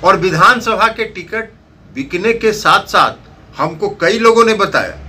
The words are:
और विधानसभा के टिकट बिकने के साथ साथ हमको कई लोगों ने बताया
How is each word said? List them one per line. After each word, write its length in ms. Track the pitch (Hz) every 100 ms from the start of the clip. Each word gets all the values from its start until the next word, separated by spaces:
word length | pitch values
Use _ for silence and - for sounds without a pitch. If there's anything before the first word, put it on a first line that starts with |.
और 120 | 175 190
विधानसभा 720 | 180 160 190 240 226 202 220
के 160 | 220
टिकट 480 | 220 196 165 220 226 - _ - -
बिकने 380 | - 135 175 208
के 200 | 226 220
साथ 340 | - 170 - -
साथ 260 | 202 131 - - - - -
हमको 280 | 156 165 202
कई 300 | 202 165 220
लोगों 260 | 233 226
ने 100 | 226
बताया 440 | 208 196 143 95 78